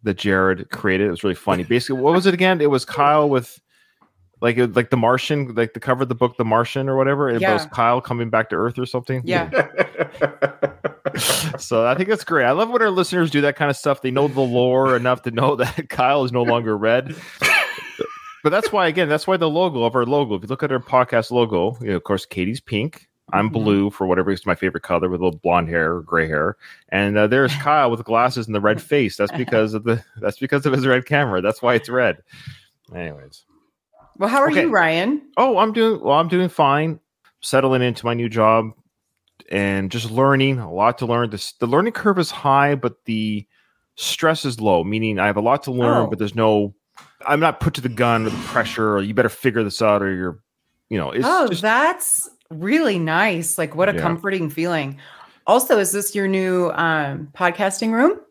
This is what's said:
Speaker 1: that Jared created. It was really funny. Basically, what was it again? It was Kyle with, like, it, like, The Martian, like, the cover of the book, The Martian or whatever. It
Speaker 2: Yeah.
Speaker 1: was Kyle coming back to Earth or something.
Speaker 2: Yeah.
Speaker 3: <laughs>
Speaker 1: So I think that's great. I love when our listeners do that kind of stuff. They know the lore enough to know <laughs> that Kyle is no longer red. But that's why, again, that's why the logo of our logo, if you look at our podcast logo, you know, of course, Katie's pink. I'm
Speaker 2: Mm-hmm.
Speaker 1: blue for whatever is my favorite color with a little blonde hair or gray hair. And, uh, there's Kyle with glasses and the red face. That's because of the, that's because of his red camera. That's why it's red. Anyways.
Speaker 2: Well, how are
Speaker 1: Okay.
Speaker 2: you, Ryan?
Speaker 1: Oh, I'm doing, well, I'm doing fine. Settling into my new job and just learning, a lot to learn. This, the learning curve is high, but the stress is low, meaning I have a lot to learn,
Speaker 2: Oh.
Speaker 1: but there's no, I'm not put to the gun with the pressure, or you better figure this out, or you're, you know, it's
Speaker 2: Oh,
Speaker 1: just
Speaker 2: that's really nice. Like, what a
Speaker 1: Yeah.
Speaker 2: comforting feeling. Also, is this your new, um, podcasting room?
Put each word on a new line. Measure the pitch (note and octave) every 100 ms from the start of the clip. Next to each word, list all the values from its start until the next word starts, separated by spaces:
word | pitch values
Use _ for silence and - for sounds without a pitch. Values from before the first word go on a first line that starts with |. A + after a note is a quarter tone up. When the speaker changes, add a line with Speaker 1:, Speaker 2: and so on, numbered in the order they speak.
Speaker 1:
that | G#2+ G2
Jared | G#2 F#2+ F#2+ F#2 F#2+
created. | - G#2 F#2+ G#2
It |
was | E2+
really | G2+ F2+
funny. | - F#2
Basically, | E2 A#2+ - C3
what | C#3
was | E3+ F#3
it |
again? | F3 F#3 F3+
It | D3
was | C3+
Kyle | - C#3+ C#3+ D3+ D3
with, | C3+ A#2 - _ _ _ _ _ _ _ _
like, | A#2+ A#2
it, | B2
like, | G#2+ A#2
The | B2
Martian, | A2+ B2+ - D3+ C3
like, | A2+ A2+
the | A2+
cover | - B2+
of | C3
the | A#2
book, | B2 -
The |
Martian | A2+ A2 A#2 C#3 C3+
or | C3+
whatever. | C3+ C#3 C#3+
It | A#2
Speaker 2:
Yeah. | F#3+
Speaker 1:
was | F3+ D#3
Kyle | - A#2 B2
coming | - A#2+ A#2
back | A2+ A2+
to | E2
Earth | A2+ B2
or | B2
something. | B2+ A#2+ C3
Speaker 2:
Yeah. | A#2 F3 E3
Speaker 3:
<laughs> | C4 - - F3+ - D#3+ - C#3+ - C#3 - C#3 - D3 - - - - - D#3 C#3+
Speaker 1:
So | - A#2 A#2
I |
think | C#3 F#3+
that's | G#3+
great. | - E3 B2
I |
love | D3 A3+
when | B3
our | A3
listeners | F#3 F3 F3+ E3
do | C#3+
that | C#3+
kind | C#3 D3
of | C3+
stuff. | D3 C#3
They | C3
know | C3 C#3+
the | C3
lore | C3 B2 B2+ B2+ C3+ B2
enough | B2 B2+
to | B2+
know | A2+ C3+ C#3+
<laughs> |
that | B2 - D3
Kyle | - B2+ C#3+
is | B2+
no | B2
longer | A#2+ A#2 A2+ G#2+
red. | A2 A#2+ C#3 D#3+ - - - G#5 - - - - - - - -
But | D3+
that's | F#3 A3
why, | G#3 F3
again, | D#3+ E3
that's | D3+ -
why | F#3
the | E3
logo | D#3 F#3 C3+
of | A#2
our | B2 A#2+
logo, | C#3+ C3 G2
if |
you | G2+
look | B2+
at | D3
our | C3
podcast | - C3 B2 A#2+ A2
logo, | B2 A#2 F#2+ F#2+ A#2+
you | A2+
know, | F#2
of |
course, | - G2
Katie's | - - F2+ B2
pink. | - G#2+ C#3 - _ _ _
I'm | F#2+ G#2+
Speaker 2:
Mm-hmm. | G#2+
Speaker 1:
blue | G#2+ G2+ G2+
for | - F#2
whatever | F2+ F#2
is | F#2+ -
my |
favorite | F2 F#2 E2
color | - F2 F2+
with | F2+
a |
little | F2+ D#2+
blonde | F2 F2 E2
hair | E2+ D#2+ F2
or |
gray | D#2+ E2 D#2+
hair. | D2+ D#2+ - - - _
And, | F#2+ G2+ G#2
uh, | G#2+
there's | C3 C3 C#3
Kyle | C#3+ D3+ C3
with | A#2
glasses | A#2 A2+ B2 B2 A2+
and |
the | G#2+
red | G#2 A2
face. | - D3 A2 -
That's | G2+
because | D#3+ B2 A2+ A2
of | A2
the, | A2+ A2+ - -
that's | G2+ -
because | C3+ C#3+
of | C#3
his | C3+ C3
red | B2+
camera. | B2+ D3 C#3 F#2
That's | G2 G#2+
why | A#2+
it's | A#2 A2+
red. | B2 A#2 E2 _ - - - _ _ _
Anyways. | F2 E2+ C#2+ C#2 - _ _ _ _ _ _ _ _
Speaker 2:
Well, | G3+
how | C4+
are | C#4+
Speaker 1:
Okay. | D4
Speaker 2:
you, | E4+
Ryan? | G#3 E3 E3 G3+ D4 - -
Speaker 1:
Oh, | C4 G3+
I'm | A3
doing, | A3 A3+ G#3
well, | A2 C#3+
I'm | E3+
doing | F3+ F3+
fine. | - D3 C#3+ D#3+ D#3+ _ _ _ _
Settling | - C3 C3+ C3
into | B2 A#2 A#2+
my |
new | A#2+ A#2
job | A2+ A2 A2+ A2 - _ _ _ _ _ _ -
and | G2 G2 G2 G2
just | A#2 A2+
learning, | A2+ C3+ C#3 C3+ C3
a | G2
lot | F2+ A2 B2
to | A#2+
learn. | A#2 A#2+
This, | G#2 -
the | - A#2
learning | C#3 G#3+
curve | - G#3 F#3
is | D#3+
high, | - C#3+ C3+ C#3+
but | C#3+ B2 -
the | - A2 G#2+ G#2 G#2 _ _ _ _ -
stress | - - E3 D#3+ C#3
is | A#2
low, | A2+ F2
meaning | F2 A2 A2 G2+
I | G2+
have | G2+
a |
lot | A2+ C3+
to | C#3
learn, | B2 A#2+ A#2
Speaker 2:
Oh. | A2
Speaker 1:
but | G2+
there's | G#2
no, | A2+ A2 G#2+ G#2 - _ - - _ -
I'm | D3
not | D#3+ D3+
put | E3
to | -
the | B2
gun | A2+ A#2+ A2+
with | A2+
the | A#2
pressure, | - B2 G#2+ - A2 G2+
or |
you | G2+
better | A2 A#2
figure | - C3 A2+
this | G#2+ -
out, | A2 G#2
or | G2
you're, | F#2 F2+ E2 _ _ _ _ _
you | G#2+
know, | C#2+
it's | F2+ B3
Speaker 2:
Oh, | F#4 C4
Speaker 1:
just | E3+
Speaker 2:
that's | G#3 A#3 D#4 F4+ - - - _ _
really | D#3+ F#3 D4+ D4+ F#3+
nice. | D#3+ D#3+ G#3+ E3+ E3 -
Like, | D#3
what | D3+ G3
a |
Speaker 1:
Yeah. | E3+
Speaker 2:
comforting | E3 E3 G3 F#3+ D#3+
feeling. | C#3+ E3+ E3 C#3 C#3 - - - _ -
Also, | A#3 B3+ A3+
is | F#3+
this | G3+ G3
your | G3+ G3
new, | F#3+ F#3 F3+ F3
um, | - E3 D#3+ C#3 C#3 D3+ -
podcasting | F3+ F3 G3+ F#3+ A3+
room? | A3+ D4 G#4+ -